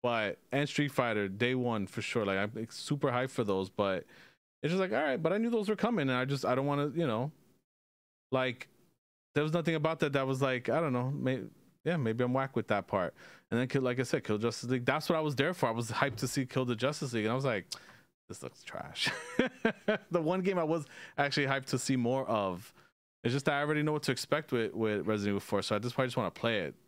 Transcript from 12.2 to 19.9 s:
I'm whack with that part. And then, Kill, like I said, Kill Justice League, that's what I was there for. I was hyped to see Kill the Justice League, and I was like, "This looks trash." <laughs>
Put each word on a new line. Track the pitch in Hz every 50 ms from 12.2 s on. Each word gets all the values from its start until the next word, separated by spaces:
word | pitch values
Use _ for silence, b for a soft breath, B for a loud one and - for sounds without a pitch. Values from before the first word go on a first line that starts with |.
I'm | 127 123
whack | 123 135 135 131 -
with | 120 107 -
that | 107 101 -
part. | - - 98 87 80 - B B B B B B B
And | - 117
then, | 127
Kill, | 127 - 139
like | 131 123 123 123
I | 127
said, | 120 - 143
Kill | - - 107 104
Justice | 113 117 113 - - 120
League, | 131 127 123
that's | 131 131 156 151 -
what | 175 156
I |
was | 156 151 139
there | 117 139 165 180
for. | - - 120
I |
was | 113 117 120 113
hyped | 110 - 139 139 110
to | - - 127
see | - 139 135
Kill | 123 - 131 131
the | 123 120
Justice | 107 123 131 147 - 160 135
League, | 120 113 107
and | 110
I | 117
was | 131 139
like, | 135 113 98 90 - B B B B B B B B B _ _ _
"This | 90 - -
looks | 64 - -
trash." | - - - - - 139 127 - - - - - - - - -
<laughs> | 254 254 - - - 226 - - - -